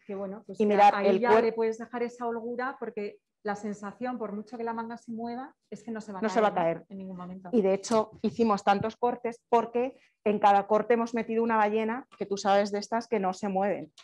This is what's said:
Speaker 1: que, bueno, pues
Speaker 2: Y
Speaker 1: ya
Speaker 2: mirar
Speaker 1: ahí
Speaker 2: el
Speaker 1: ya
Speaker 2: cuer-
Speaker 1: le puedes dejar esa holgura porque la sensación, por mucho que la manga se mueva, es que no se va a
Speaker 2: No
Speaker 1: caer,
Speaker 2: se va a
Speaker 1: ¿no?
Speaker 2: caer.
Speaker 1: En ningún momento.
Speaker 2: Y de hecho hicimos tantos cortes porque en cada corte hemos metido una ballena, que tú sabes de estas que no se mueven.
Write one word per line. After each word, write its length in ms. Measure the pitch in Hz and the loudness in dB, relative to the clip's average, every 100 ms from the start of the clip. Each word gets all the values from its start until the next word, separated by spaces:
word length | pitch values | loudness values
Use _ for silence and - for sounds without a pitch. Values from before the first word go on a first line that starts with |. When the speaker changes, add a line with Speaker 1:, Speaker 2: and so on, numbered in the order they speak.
| - | -14
Speaker 1:
que, 60 | |
bueno, 280 | 196 196 208 | -10 -10 -12
pues 160 | - 190 | -12 -2
Speaker 2:
Y 40 | |
Speaker 1:
ya 40 | 208 | 2
Speaker 2:
mirar 260 | 202 202 | 6 6
Speaker 1:
ahí 120 | 202 202 | 6 4
Speaker 2:
el 140 | 196 | 2
Speaker 1:
ya 100 | 240 | 4
Speaker 2:
cuer- 140 | 220 | 4
Speaker 1:
le 80 | 226 | 4
puedes 240 | 226 226 220 | 0 -2 -2
dejar 240 | 226 226 | -8 -6
esa 240 | 233 240 240 | -6 -6 -6
holgura 500 | 233 233 240 254 277 | -6 -6 -6 -6 -8
porque 380 | 220 208 208 - _ _ 208 | -10 -8 -10 -12 _ _ -8
la 80 | 202 | -6
sensación, 600 | 214 202 202 - 247 240 | -6 -8 -12 -10 -8 -6
por 160 | 208 | -8
mucho 240 | 202 214 240 | -8 -10 -10
que 80 | |
la 80 | 233 | -8
manga 240 | 226 226 233 | -6 -8 -12
se 160 | - | -12
mueva, 420 | 220 233 240 285 - _ | -10 -8 -10 -12 -18 _
es 140 | 208 | -16
que 80 | - | -12
no 100 | 220 | -10
se 120 | 214 | -10
va 60 | 190 | -4
a 40 | |
Speaker 2:
No 60 | 220 | 0
Speaker 1:
caer, 40 | |
Speaker 2:
se 60 | 190 | 2
va 60 | 208 | 2
a 40 | |
Speaker 1:
¿no? 60 | 185 | 4
Speaker 2:
caer. 280 | 165 165 - | 0 0 -6
Speaker 1:
En 80 | 196 | -14
ningún 220 | 190 185 | -14 -12
momento. 320 | 180 190 185 | -14 -14 -2
Speaker 2:
Y 80 | 233 | 2
de 140 | 190 | 2
hecho 380 | 196 - 220 214 - | 2 0 0 0 -4
hicimos 420 | 214 - 226 196 | -4 0 2 2
tantos 320 | - 202 220 - | 2 2 0 -2
cortes 460 | 240 247 226 226 _ | -2 -2 -6 -8 _
porque 480 | 233 220 240 262 - _ _ | 2 2 -2 -2 -6 _ _
en 140 | 214 208 | -2 4
cada 280 | 208 196 196 | 6 4 4
corte 280 | 214 214 | 2 4
hemos 180 | 233 233 | 2 0
metido 300 | 233 226 226 | -4 -2 -2
una 160 | 233 220 | 0 2
ballena, 480 | 208 220 220 247 - - | 2 2 0 -4 -8 -10
que 80 | |
tú 140 | 202 196 | -6 -2
sabes 340 | 202 202 208 | 2 2 2
de 60 | 202 | -2
estas 280 | 202 233 233 | -4 -4 -2
que 140 | 208 | -2
no 140 | 190 | -2
se 160 | 190 208 | -2 -4
mueven. 420 | 190 202 156 151 - | 0 0 -2 -8 -18